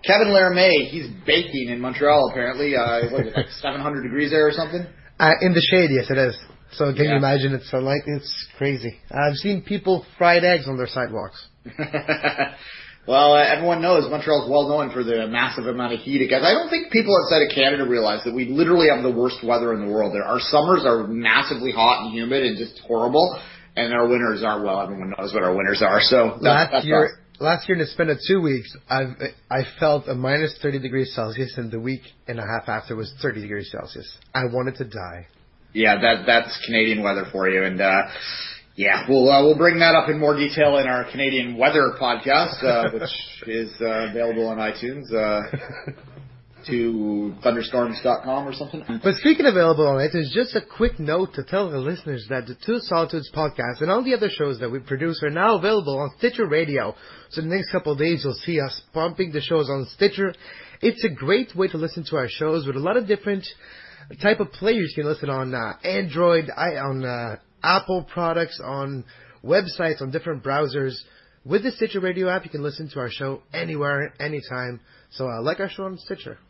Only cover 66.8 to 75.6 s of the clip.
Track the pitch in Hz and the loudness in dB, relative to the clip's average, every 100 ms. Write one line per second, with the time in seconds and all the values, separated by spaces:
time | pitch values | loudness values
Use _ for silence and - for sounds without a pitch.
66.8 | 139 135 127 120 120 104 _ _ 156 190 | -6 -4 -6 -6 -8 -10 _ _ 0 0
67.8 | - 185 - 175 170 165 165 - - 139 | 0 -6 -4 -4 -2 -2 -4 -6 -10 -8
68.8 | 139 135 - - - _ 110 180 185 - | -6 -8 -12 -20 -20 _ 0 0 0 -4
69.8 | 165 151 135 151 170 147 135 139 151 135 | -4 -4 -6 -6 -6 -8 -4 -2 -2 -2
70.8 | 135 123 - _ _ _ 127 196 240 - | -6 -6 -18 _ _ _ -2 -2 -2 -4
71.8 | 220 196 185 180 185 185 165 151 143 143 | -4 -2 -4 -2 -2 -2 -6 -8 -8 -10
72.8 | 156 143 123 - 135 135 _ 156 170 151 | -12 -8 -10 -6 -8 -8 _ -10 -8 -4
73.8 | 143 143 147 _ 143 151 - 127 123 120 | -2 -2 -4 _ -8 -8 -8 -8 -8 -12
74.8 | _ _ _ - 131 113 127 160 | _ _ _ -8 -6 -4 -4 -4